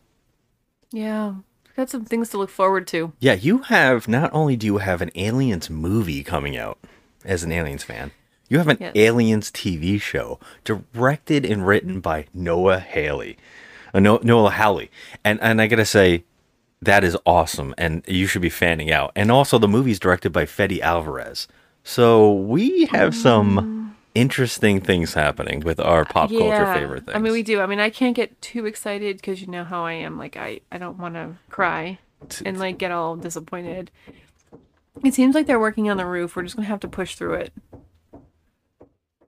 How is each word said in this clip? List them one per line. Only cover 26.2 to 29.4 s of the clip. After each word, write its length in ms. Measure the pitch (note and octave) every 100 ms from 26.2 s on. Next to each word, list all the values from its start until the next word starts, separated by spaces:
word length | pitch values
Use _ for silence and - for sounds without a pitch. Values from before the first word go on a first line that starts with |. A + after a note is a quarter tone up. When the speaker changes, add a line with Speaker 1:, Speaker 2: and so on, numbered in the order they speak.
| -
Speaker 2:
culture 140 | A3+ A3
Speaker 1:
Yeah. 260 | G#3+ G3+
Speaker 2:
favorite 320 | F3+ C#3+ C3 -
things. 100 | G#3+
Speaker 1:
I 40 |
mean, 140 | A3
we 100 | A#3
do. 180 | G#3+ G#3
I 60 | F#3+
mean, 120 | G3+
I 120 | A3
can't 240 | - B3 A#3+
get 260 | G#3+ _
too 240 | - A#3+ G#3+
excited 560 | G#3 G#3+ G3+ G#3 G3
'cause 200 | - F#3+